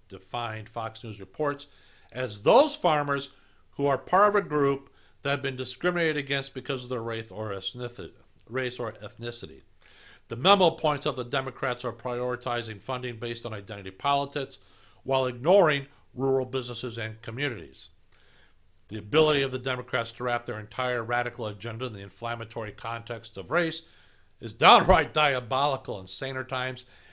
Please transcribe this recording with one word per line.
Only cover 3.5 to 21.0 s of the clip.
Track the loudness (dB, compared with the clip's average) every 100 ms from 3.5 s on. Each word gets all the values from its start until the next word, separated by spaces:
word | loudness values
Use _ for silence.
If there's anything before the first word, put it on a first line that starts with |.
| _ _
who | -2 0
are | 0
part | 4 6 6
of | 4
a | 0
group | 2 2 2 -6 _ -20 _
that | -4
have | -2
been | -2 -4
discriminated | -8 -2 -2 2 0 0
against | -2 -4 -4
because | -8 -6 -6
of | -4
their | -4
race | -4 -6 -6
or | -8 -6
ethnici-, | -6 -8 -8 -10 -10 -14 -14 -20 _ -8
race | -4 -4 -4
or | -8
ethnicity. | -8 -16 -10 -10 -10 -14 -16 -20 _ -20 -20 -20 -20 -10
The | 0
memo | 4 6 6
points | 4 0 0 -2
out | -4
that | -4
Democrats | -4 -4 -4 -4 -2
are | -6
prioritizing | -6 -6 -4 -4 -4 -4 -4 -4 -10
funding | -6 -6 -6 -8
based | -8 -6 -8
on |
identity | -10 -10 -10 -12
politics | -4 0 2 0 -6 -8 -12 -20 -20 -20 -14
while | 0 2 2
ignoring | 0 6 8 8 4 -4 -16 -16
rural | -2 2 2 0
businesses | -4 -6 -8 -8 -6
and | -8 -8
communities. | -10 -6 -4 -6 -12 -18 -20 -20 _ -20 -20 _ -20 _ _ _ _
The | -10
ability | 0 4 6 4
of | 0
the | -2
Democrats | -4 -4 -2 -4 -4
to | -4
wrap | -2 -2 -4
their | -8
entire | -8 -4 -2 -2